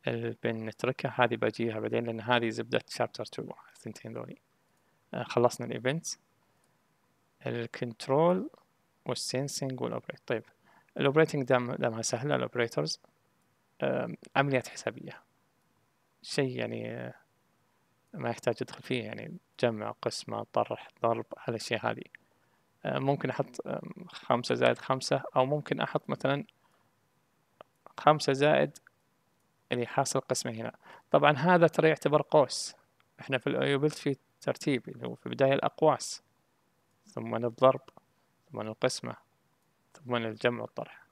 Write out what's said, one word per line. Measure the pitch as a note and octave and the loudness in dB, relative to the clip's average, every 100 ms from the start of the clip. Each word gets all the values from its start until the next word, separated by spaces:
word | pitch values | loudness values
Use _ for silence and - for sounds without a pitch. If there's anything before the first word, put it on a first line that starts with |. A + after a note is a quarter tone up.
| - | -4
البن | A#2+ A#2 A2+ A#2 A2+ A2 | -4 -6 -4 -4 -4 -8
نتركها، | - B2 C3 C3+ - | -4 -4 -2 -4 2
هذه | A#2+ A#2 | 2 4
بجيها | A2 - A#2 A2 | -2 0 -4 -2
بعدين، | A2 A2+ A#2+ | -2 -2 -2
لأن | A2+ | -6
هذه | A2 B2 A#2 | 0 0 0
زبدة | A2 A#2 A#2 - | -4 -2 -4 -4
شابتر | - A#2 - A2 | -4 -4 -4 -10
تو، | - F2+ - - - | -10 -12 -14 -20 -16
الثنتين | A#2 A2 A2+ | -14 -12 -12
ذولي. | A#2 A#2+ - _ _ _ _ _ _ _ | -12 -12 -16 _ _ _ _ _ _ _
آه، | - | -8
خلصنا | A#2+ - A#2+ - A#2+ | -2 2 2 2 -8
الإيفنتس. | A#2 A#2+ D#3+ - - _ _ _ _ _ _ _ _ _ _ _ _ B2 | -4 -2 -2 -6 -14 _ _ _ _ _ _ _ _ _ _ _ _ -8
الكنترول | A#2+ A#2 - B2 A2+ - C3+ E3+ F#3 C4+ - _ _ _ _ - | -6 -6 -6 -8 -8 0 4 6 4 -2 -12 _ _ _ _ -6
والسينسينج | B2+ - B2+ C#3 - C3+ B2+ | -6 -2 -2 -2 -4 -4 -4
والأوبريت. | B2 A#2+ - - - | -4 -4 -8 -14 -4
طيب، | A#2 - _ _ _ _ - | -4 -4 _ _ _ _ 0
الأوبريتنج | C#3 C#3+ D#3+ D3 | 2 4 4 2
دام-، | B2+ B2+ B2 | 2 2 2
دامها | C3 B2 A2+ | 0 -2 0
سهلة، | A2+ A#2 C#3+ C3+ | -2 -2 0 0
الأوبريتورز، | B2 B2 A#2 - D3+ - _ _ _ _ _ _ _ _ | 0 -2 -2 0 -4 -4 _ _ _ _ _ _ _ _
آم، | C3+ C3 A#2+ - - - | -2 0 -4 -8 -2 0
عمليات | C#3+ C3+ - | 2 2 -2
حسابية. | - - B2 - - _ _ _ _ _ _ _ _ _ _ | -8 -8 -8 -16 -18 _ _ _ _ _ _ _ _ _ _
شيء | - - C3+ B2 | -6 0 0 0
يعني، | A#2 A2+ A2+ | -4 -4 -8
آه، | A#2 B2 - _ _ _ _ _ _ _ _ _ | -8 -10 -14 _ _ _ _ _ _ _ _ _
ما | F#3 A#2+ | -8 -6
يحتاج | A#2 - A2+ | -2 -2 -2
أدخل | - - | -6 -10
فيه، | - B2+ | -6 -6
يعني | G#2+ A2 A2 F3+ _ - | -4 -10 -12 -14 _ 0
جمع، | B2 A2 G#2+ | 0 0 -6
قسمة، | G#2+ A#2 - - A2 G#2+ | -4 -6 -6 -8 -8 -2
طرح، | A#2 A2 G#2+ - _ | 0 0 -4 -10 _
ضرب، | A#2 A#2 A#2 - | 0 0 -4 -8
هالأشياء | - A2+ - A2+ A#2 | -6 -6 -4 -2 -2
هذه. | A2+ - - _ _ _ _ _ _ - | -4 -10 -20 _ _ _ _ _ _ -4
آه، | C3+ | 0
ممكن | C3+ C#3+ - | 0 0 -2
أحط، | - C#3+ - - | -4 -6 -6 -8
آم، | - - - - | -8 -8 -14 -16
خمسة | - - B2 B2 B2 | -18 0 0 0 2
زائد | B2 A#2+ | 2 2
خمسة، | - C3 - C#3 - C3+ | -2 -2 0 -2 0 2
أو | C3 | 2
ممكن | D3+ - - | 0 -2 -4
أحط | - D3+ - | -2 -4 -4
مثلًا | C3 C3+ C#3+ D3 _ _ _ _ _ _ _ _ _ _ _ - _ - - | -2 0 -2 -4 _ _ _ _ _ _ _ _ _ _ _ -20 _ -18 2
خمسة | - D3+ - | 4 6 4
زائد | C3+ D3 C#3 D3 - _ _ _ _ _ _ _ _ _ | 4 6 6 4 -2 _ _ _ _ _ _ _ _ _
اللي | B2 A#2 | -4 0
حاصل | - C3+ C#3 | 0 0 -2
قسمة | - B2 B2+ | -2 -4 -4
هنا. | A2+ A#2 - - - _ | -6 -8 -10 -20 -20 _
طبعًا | D3 D3 D3 | 6 6 4
هذا | E3 F3+ E3 | 4 6 6
ترى | - D#3+ | 6 2
يعتبر | D3+ - D3 | 4 2 2
قوس. | C#3+ D#3 C3 - - - _ _ _ _ | 4 4 4 0 -8 -12 _ _ _ _
إحنا | - C3 | -4 -2
في | C#3 | 0
الأيوبلت | B2+ C3+ C#3 D3+ | 0 2 2 0
في | D3 - C#3 _ _ | 0 -4 -4 _ _
ترتيب، | - C#3 - C3 B2 | -4 -2 0 0 -2
اللي | B2+ B2 | -10 -10
هو | A#2 | -8
في | B2 | -8
البداية | A#2+ C3+ | 2 2
الأقواس، | C#3 C3 - D#3 B2+ - - _ _ _ _ _ _ _ _ _ | 4 0 4 4 4 -2 -12 _ _ _ _ _ _ _ _ _
ثم | - A2+ A#2 | -10 -4 -2
الضرب، | A#2+ A#2 C3 C3 - - _ _ _ _ _ | -2 6 6 6 -4 -20 _ _ _ _ _
ثم | A2 | -8
القسمة، | G#2+ A2 B2+ - A#2+ A#2+ _ _ _ _ _ _ _ | -8 -2 -2 -2 -8 -12 _ _ _ _ _ _ _
ثم | - B2+ A#2+ | -20 -4 -2
الجمع | A2+ A2 B2 A#2+ | -2 0 0 0
والطرح. | A2+ - A#2+ - - | -8 -10 -12 -14 -20